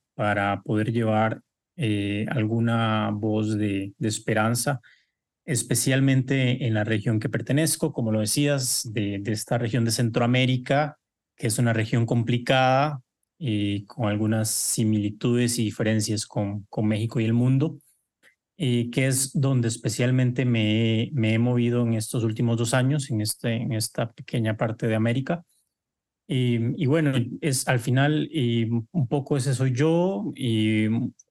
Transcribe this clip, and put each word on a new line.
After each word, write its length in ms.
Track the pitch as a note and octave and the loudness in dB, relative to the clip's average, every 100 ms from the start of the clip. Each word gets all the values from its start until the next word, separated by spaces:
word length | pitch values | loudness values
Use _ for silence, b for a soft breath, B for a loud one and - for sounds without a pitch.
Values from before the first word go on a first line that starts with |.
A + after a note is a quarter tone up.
| _ - | _ -4
para 460 | G#2 G2+ G2+ G2 | 0 0 0 -2
poder 300 | - A2 G#2+ | -2 -2 0
llevar, 480 | A#2 A2 G#2+ A2 A2+ - _ _ - | 0 2 2 0 -2 -12 _ _ -4
eh, 500 | A2 G#2 G2+ G#2 A2 | -2 0 -2 -2 -2
alguna 800 | A2+ G#2+ A2+ A#2 A#2 A2+ G#2+ G#2+ | -2 0 0 0 2 0 0 -2
voz 460 | G#2 A2 G#2+ G#2+ G#2 | -2 -2 0 0 0
de, 360 | G#2 G2 G2 - | -2 -2 -6 -4
de 100 | A2 | -4
esperanza, 720 | - - G#2+ A2+ B2 C#3+ C3+ b b b b _ _ | -4 -2 0 2 0 -2 -4 b b b b _ _
especialmente 1200 | - B2 - A#2 C#3+ C3+ C3+ C3+ B2+ C3+ B2+ C3 B2+ | -6 -4 -2 -2 2 2 4 2 2 0 2 0 0
en 80 | |
la 100 | G#2+ | 0
región 340 | G#2+ A2 A#2 A2 | 0 -2 0 -2
que 100 | - | -2
pertenezco, 640 | G#2+ - C3+ D#3+ - D#3 | -4 0 0 0 0 -2
como 200 | C#3 A2+ | -2 -2
lo 80 | G#2+ | 0
decías, 680 | G#2+ D3 C#3+ C#3 B2+ - B2 | 0 0 2 0 -2 -4 -4
de, 260 | A2 G2+ G2+ | -4 -2 -2
de 120 | G2+ | -4
esta 260 | G#2 - A#2+ | -4 -2 -2
región 260 | A#2 A#2 | 0 0
de 60 | A#2 | 0
Centroamérica, 1080 | A2+ A#2+ A#2 A#2+ B2+ B2+ B2+ B2+ C#3 D3+ - _ _ _ _ | 0 0 2 2 4 2 0 0 0 0 -6 _ _ _ _
que 120 | A2+ | -4
es 100 | G#2+ | 0
una 140 | A#2 | 2
región 340 | A2 G#2+ B2 A#2 | 2 0 0 2
complicada 960 | A#2+ A#2 A#2+ A#2+ C3 B2+ C3 D3+ C#3 - _ _ _ | 0 0 -2 2 2 4 4 2 -4 -12 _ _ _
y 480 | D3 G#2 G2+ G2+ G2+ | -4 -2 -2 -4 -6
con 220 | - G#2+ | -4 -2
algunas 420 | G#2 G#2+ A2 G#2+ | 0 0 0 0
similitudes 1080 | - - - G#2+ G#2+ G2+ - B2 A#2+ A#2+ A#2+ | -2 -2 0 2 2 0 -2 0 2 0 0
y 60 | |
diferencias 640 | G#2+ - A2 A2 G#2 G#2 - | -2 -2 0 0 0 -4 -4
con, 380 | A#2 G2+ G2+ - | -4 -4 -6 -8
con 160 | - G#2+ | -2 0
México 320 | G#2+ A2+ B2 | 0 -2 -2
y 60 | |
el 100 | A2+ | 0
mundo, 420 | A#2+ B2+ C3+ D#3 - - _ _ _ b b _ - | 2 4 2 0 -4 -16 _ _ _ b b _ -4
y 360 | C3 A#2+ A#2+ | 0 0 0
que 160 | C3+ C3+ | 0 0
es 240 | C3+ - | 0 -2
donde 340 | E3 C3+ C3 A2+ | 0 0 2 0
especialmente 800 | - A#2+ - B2+ B2+ B2+ B2 | -2 -4 0 0 2 2 0
me, 640 | B2+ A2+ G#2+ G#2+ A2+ A2 A#2+ | 0 2 2 2 2 2 0
me 220 | C#3 A2 | 0 2
he 60 | A2+ | 2
movido 420 | A#2+ A#2+ A#2+ A#2+ | 2 2 2 2
en 120 | A#2 | 2
estos 280 | A2 G#2+ B2 | 0 -2 -2
últimos 340 | A2+ A2 A#2+ A#2 | -2 0 0 2
dos 160 | A#2 | 2
años, 380 | C3 C3 D3+ C3 | 2 2 0 -2
en 100 | G#2+ | -2
este, 340 | G#2+ - A#2+ | -2 -4 -4
en 180 | A2+ A2 | -2 -2
esta 400 | A2 - - A#2 | -4 -4 -4 -6
pequeña 440 | - - B2+ A2 G#2+ | -8 -6 -2 -2 -2
parte 300 | A#2 A2 A#2+ | -4 -2 -2
de 80 | |
América. 480 | A2 A#2 A#2 C3+ E3+ - _ _ _ _ _ _ _ - | 0 0 0 -2 -6 -6 _ _ _ _ _ _ _ -4
Y, 560 | C3+ B2 A#2 A#2 D3+ | 0 2 0 0 0
y 40 | C3 | 2
bueno, 260 | D#3+ D3 C3 A2 - | 2 2 0 -2 -4
es, 260 | D#3 B2+ - | -2 -2 0
al 120 | B2+ | 0
final, 480 | A2 B2+ C#3+ D3+ - | 2 2 2 2 -2
y 320 | D#3+ A#2+ A#2 | -2 0 0
un 420 | A2+ A#2 A2+ F3 B2+ | 0 -2 -2 -2 0
poco 280 | D3 C3+ C#3+ | -2 0 -2
ese 180 | C3 | 0
soy 180 | B2 C3 | 0 0
yo, 600 | A#2+ D#3 E3+ F#3 G3+ G#3+ | 2 2 4 2 -2 -6
y 520 | - B2+ A2 A2 G#2+ A2 | -4 0 2 2 2 2
un, 260 | A2+ - - _ | 0 -2 -8 _